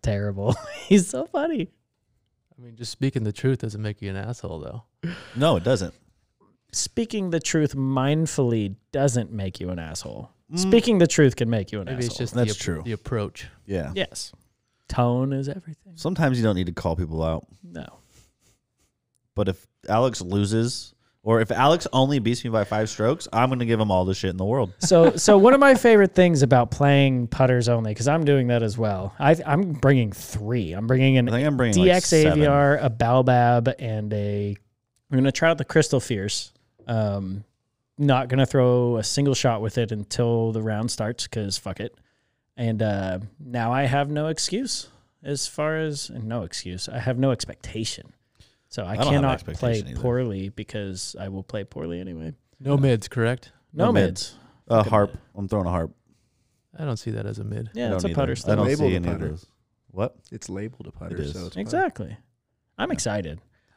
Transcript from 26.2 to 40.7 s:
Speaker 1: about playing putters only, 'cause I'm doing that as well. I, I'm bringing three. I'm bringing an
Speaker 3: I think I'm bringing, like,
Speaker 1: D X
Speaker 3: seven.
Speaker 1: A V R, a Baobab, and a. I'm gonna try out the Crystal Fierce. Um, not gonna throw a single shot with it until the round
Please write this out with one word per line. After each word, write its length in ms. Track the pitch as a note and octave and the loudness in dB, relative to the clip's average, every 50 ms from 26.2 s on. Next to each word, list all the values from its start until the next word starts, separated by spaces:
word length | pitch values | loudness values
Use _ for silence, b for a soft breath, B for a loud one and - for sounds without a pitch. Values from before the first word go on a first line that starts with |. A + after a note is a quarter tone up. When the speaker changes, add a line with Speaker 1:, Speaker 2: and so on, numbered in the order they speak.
| F3+ F3 E3 C3+ C3+ | 6 6 6 4 4
Speaker 1:
about 280 | A#2 C#3 B2+ A#2+ A#2 | 6 6 6 4 2
playing 560 | - - C#3+ C#3+ C#3+ C#3 C#3 C3+ C3 B2 A#2+ A2+ | 0 2 4 4 6 6 6 4 4 2 -2 -2
putters 400 | - - C3+ B2+ B2+ B2 A2+ A#2+ | 0 2 4 4 4 4 2 2
only, 240 | A#2+ A2+ A2 G#2+ G#2+ | 2 2 0 -2 -4
'cause 120 | G#2 A2+ | -2 0
I'm 180 | C#3+ D3+ E3 D#3 | 0 0 2 4
doing 220 | C#3+ C#3+ C3+ B2 A#2+ | 4 4 4 4 2
that 140 | A#2+ A#2 A#2 | 2 2 2
as 160 | G#2+ G2 A#2+ | 0 -2 -2
well. 360 | A2+ G#2+ G2+ F#2 F#2+ G2 - - | -2 -2 -2 -2 -6 -8 -6 0
I, 180 | C#3+ D#3+ E3 E3 - | 4 4 4 4 2
I'm 280 | D#3 C#3+ E3 G3+ F3 D3 | -2 0 0 0 -2 -2
bringing 400 | C3 C#3 C3+ C#3 C3 A#2 G#2 F#2+ | 0 4 4 4 4 4 0 -4
three. 600 | - - - - G#2+ G#2 G#2+ B2 A#2+ F#2+ D#2+ E2+ | -8 -12 -10 -8 -8 -4 -4 -2 -2 -2 -4 -6
I'm 140 | G2 A2 | -6 -2
bringing 320 | A2+ B2+ C3 C3+ C3+ C3 C3 | 0 2 4 4 6 4 4
an 100 | A#2+ A#2+ | 4 2
Speaker 3:
I 40 | A2 | 0
think 140 | B2 C#3+ | 0 0
I'm 100 | D3+ C#3+ | 0 0
bringing, 200 | B2+ B2 A#2 G#2 F3+ | 2 2 2 4 4
like, 60 | F#3 | 6
Speaker 1:
D 40 | F#3 | 6
X 160 | F3 F#3 - | 6 4 2
Speaker 3:
seven. 260 | - E3+ D#3 D3+ D#3 D3+ | 2 4 4 6 6 4
Speaker 1:
A 20 | D3+ D3+ | 4 4
V 40 | |
R, 320 | D3 C#3 C#3+ C#3+ C#3+ D3 B2 | 4 4 4 4 4 4 2
a 100 | - - | 0 -2
Baobab, 840 | A2 A#2 A#2+ A#2 B2 C3 B2+ B2+ B2+ B2 A#2+ A#2+ A#2+ A#2+ A#2 C3 - - | 0 0 2 2 4 4 4 4 4 4 6 4 4 4 2 0 -2 -4
and 320 | C3+ A2+ A2 G#2+ G#2+ G#2 G#2+ | -4 -6 -4 -4 -4 -4 -4
a. 420 | G#2 G2+ G#2 G#2 G#2 G#2 G2+ G2+ - _ _ _ _ _ _ _ _ _ - | -2 -2 -2 -2 -2 -4 -4 -6 -8 _ _ _ _ _ _ _ _ _ -2
I'm 80 | C#3 B2+ | 0 2
gonna 140 | C3+ C#3 C3 | 2 2 2
try 180 | - E3 E3 | 2 2 2
out 80 | E3 C#3+ | 2 2
the 60 | C3 | -2
Crystal 340 | - - D#3+ D3+ - D3+ B2+ | 0 2 2 4 4 2 0
Fierce. 520 | - - A#2 G2 F#2+ G#2+ - - - - _ _ _ _ _ _ - | 0 0 -4 -2 -2 -4 -4 -6 -8 -10 _ _ _ _ _ _ -8
Um, 560 | - A#2 A2 G#2+ G#2 G2+ G2+ G2 F#2 F#2+ G2+ G#2+ _ _ _ _ _ _ _ _ _ _ - | -4 -2 0 0 0 -2 -4 -4 -6 -8 -10 -12 _ _ _ _ _ _ _ _ _ _ 0
not 300 | C#3+ C#3+ C3 B2+ C3+ B2 | 2 2 2 2 2 0
gonna 180 | C3 C3+ C3 | 0 2 2
throw 500 | - - C3+ B2 B2 B2 B2 B2 A#2+ A#2+ | 2 2 2 4 4 4 4 2 2 0
a 60 | A2+ G#2 | -2 -2
single 300 | - - C#3+ C#3+ C#3+ C3 | -2 -2 0 0 2 2
shot 260 | - - B2+ A2+ G#2 | 2 2 0 0 0
with 160 | A2 A2 - B2 | -2 -4 -2 -2
it 120 | A#2 G#2+ | -4 -2
until 640 | A2+ G#2 G#2 - - - A#2+ A#2 A#2 A2+ A2+ A2+ A2 | -4 -8 -8 -8 -4 -2 0 2 2 2 0 0 -2
the 100 | A2+ A2 | -2 -2
round 280 | A2 | -2